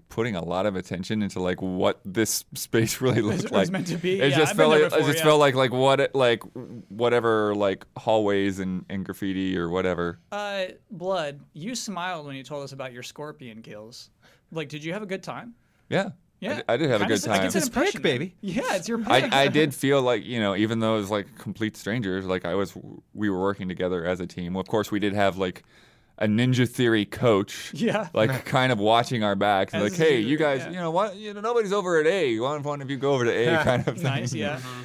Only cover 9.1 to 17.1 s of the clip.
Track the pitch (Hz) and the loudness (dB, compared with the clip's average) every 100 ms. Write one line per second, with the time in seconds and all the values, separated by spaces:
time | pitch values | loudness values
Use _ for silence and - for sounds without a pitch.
9.1 | 95 98 92 95 92 85 90 92 87 87 | -6 -4 -2 -2 -2 -2 0 0 0 -2
10.1 | 85 - 101 104 98 185 - _ 175 180 | -6 -10 -8 -6 -6 -8 -10 _ -10 -4
11.1 | 190 151 143 139 160 208 240 - 185 180 | -4 -4 -8 -16 -14 -10 -8 -8 -8 -8
12.1 | 175 147 135 131 147 139 135 131 123 120 | -8 -10 -14 -12 -12 -10 -10 -12 -12 -14
13.1 | - 151 151 131 110 110 104 107 123 - | -14 -14 -14 -16 -18 -18 -18 -18 -20 -20
14.1 | _ _ _ _ 160 156 151 156 190 214 | _ _ _ _ -10 -10 -10 -8 -8 -8
15.1 | 190 185 127 240 233 _ _ - 160 196 | -10 -8 -12 -14 -20 _ _ -4 -2 -2
16.1 | - _ _ 190 294 - 117 156 113 104 | -8 _ _ -8 -6 -2 0 2 2 2